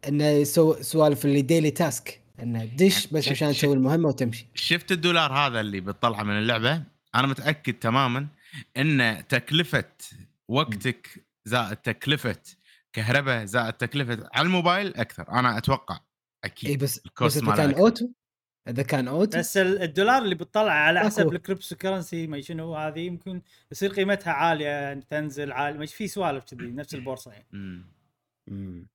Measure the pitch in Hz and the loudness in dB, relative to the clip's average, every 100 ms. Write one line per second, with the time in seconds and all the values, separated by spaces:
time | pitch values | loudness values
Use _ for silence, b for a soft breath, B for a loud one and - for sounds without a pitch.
0 | 143 147 147 147 143 170 160 156 - 160 | -2 0 4 4 4 4 4 4 0 4
1 | 151 143 147 143 131 165 156 143 170 120 | 4 4 2 2 4 2 2 2 -2 -2
2 | - - _ - 117 113 113 127 190 - | -10 -18 _ -12 -6 -6 -6 4 4 4
3 | - 156 135 143 151 139 143 139 131 160 | 0 -2 0 0 0 2 2 4 4 4
4 | 160 131 123 113 - - - 170 - 185 | 2 0 -2 -4 -12 -8 -2 -2 0 0
5 | 165 170 151 135 143 117 107 98 92 101 | 2 2 2 2 2 0 -2 -4 -6 0
6 | 120 104 104 101 110 117 113 160 143 _ | 0 0 0 0 2 2 2 0 -4 _
7 | _ 120 139 135 139 151 - 120 117 123 | _ 0 2 0 -2 -2 -4 -4 0 2
8 | 135 123 147 _ B 151 117 - 147 143 | 2 0 -6 _ B -18 -12 -2 2 4
9 | 120 101 - 127 - 156 170 135 - _ | 2 0 -2 -2 0 -2 0 -2 -4 _
10 | - - - _ _ 120 147 107 127 120 | -20 -20 -20 _ _ -2 -2 -2 -4 -6
11 | - - _ _ - 120 107 110 - 107 | -12 -20 _ _ -4 -2 -2 -6 -6 -6
12 | - 120 - 98 - - b b b - | -2 -2 -2 -6 -12 -20 b b b -6
13 | 110 131 135 120 104 117 113 - 123 143 | 0 2 2 -2 0 -2 -2 -4 -4 -2
14 | 127 117 - 123 160 185 175 180 202 - | -4 -4 -4 -2 2 2 2 0 -2 -4
15 | 170 - 85 120 123 110 - 135 - 80 | -6 -6 -4 0 2 0 0 0 -2 -14
16 | _ _ _ _ - - - 143 135 - | _ _ _ _ -12 -10 -4 -2 -2 -6
17 | - - 120 147 113 104 147 143 214 226 | -12 -2 0 2 2 4 4 6 4 4
18 | 247 - _ _ _ _ - 120 120 147 | -8 -10 _ _ _ _ -8 -4 -2 -2
19 | 127 147 208 170 165 196 185 196 175 147 | -2 0 0 0 -2 2 2 2 -2 0
20 | 202 262 220 175 175 214 220 151 151 175 | 4 4 2 -4 -4 0 2 4 4 4
21 | 214 214 160 170 - 190 - 170 190 190 | 2 2 2 0 -4 -6 -6 -8 -4 -4
22 | 165 170 165 147 139 165 160 156 156 156 | -6 -8 -6 -8 -8 -10 -8 -8 -8 -6
23 | 175 175 190 180 - b b - 196 196 | -8 -10 -10 -12 -14 b b -4 -4 0
24 | 190 196 175 147 165 156 147 147 143 139 | 0 0 0 0 2 2 -2 -4 -6 -8
25 | 131 151 151 139 143 127 147 147 151 - | -8 -6 -6 -6 -6 -4 -4 -4 -10 -8
26 | 208 - 175 139 - 123 123 123 147 147 | -8 -2 -2 -4 -8 -14 -12 -10 -10 -10
27 | 127 127 - 104 _ 101 95 90 90 _ | -10 -10 -12 -20 _ -16 -14 -14 -18 _
28 | _ _ _ _ - 98 98 90 87 | _ _ _ _ -16 -12 -12 -14 -18